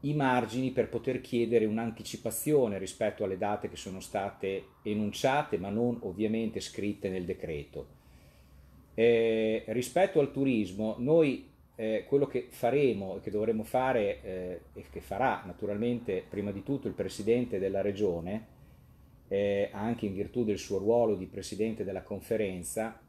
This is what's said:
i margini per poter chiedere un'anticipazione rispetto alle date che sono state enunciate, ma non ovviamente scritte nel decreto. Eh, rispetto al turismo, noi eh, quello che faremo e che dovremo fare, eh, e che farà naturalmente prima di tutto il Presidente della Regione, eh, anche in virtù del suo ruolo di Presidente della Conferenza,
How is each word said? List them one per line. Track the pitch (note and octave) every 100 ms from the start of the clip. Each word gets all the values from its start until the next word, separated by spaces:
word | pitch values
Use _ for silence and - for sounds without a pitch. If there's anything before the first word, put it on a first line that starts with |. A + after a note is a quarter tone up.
i | C#3
margini | D3+ C3+ B2 A2 A#2+ C3
per | B2+ A2
poter | A#2 B2 C3
chiedere | - A#2 A2+ A#2 G#2+
un'anticipazione | A2 A#2 G#2+ G#2 G#2 A2+ - D3+ D3 A#2 G2
rispetto | F#2 - G#2+ - G2+
alle | F2+
date | G#2 G#2 -
che | -
sono | G2 F#2
state | - G2+ G2 - G2 F#2+ - -
enunciate, | G#2+ G#2+ G#2 - C3+ C#3 D3 F#2+
ma | F#2+
non | G#2 A#2+ A#2
ovviamente | G2+ F2+ G#2+ A2+ A2 G#2
scritte | - - G#2 G2+ G2
nel | F#2 F2+
decreto. | F2+ E2 D2 - D2+ B1+ - - - - - - - - - -
Eh, | - A#2 A#2 A2+ A2 A2 A2 -
rispetto | A2+ B2 F3 G3 E3
al | C#3
turismo, | C3+ C#3 A#2 F#2+ G2 A2 A2
noi | B2 E3 D3+ B2 - - - -
eh, | A2 A2 -
quello | C#3+ C#3
che | B2 -
faremo | - A#2+ C3+ C3+ G2 F#2+ F#2+
e |
che | -
dovremo | G#2 A2 A2
fare, | A2 C3 C3 B2 G2+ -
eh, | G#2+ F#2 F2+ F2 -
e | - G2
che | -
farà | - G2 B2+ G2 F#2+
naturalmente | E2+ G#2 G#2 A#2+ A#2+ - F#2 -
prima | G2 G2+
di | G2
tutto | A2+ C#3 G#2+
il |
Presidente | F2+ F#2+ - G#2 A#2+ A#2+ G2+
della | F#2+ G2
Regione, | G2+ F#2+ G2+ E2+ E2+ A2 A2+ - - - - - - - -
eh, | G2 G2+ G2+ G2+
anche | G2+ A2 A#2 G#2
in |
virtù | F#2+ G#2 B2
del | A2 G2
suo | - F#2+
ruolo | G2+ A#2 A2+ G2
di | F#2
Presidente | G2 F#2 G2 A2 A2 F#2+
della | F#2+
Conferenza, | - G2+ - A2 G2+ F#2 E2+ - A2 -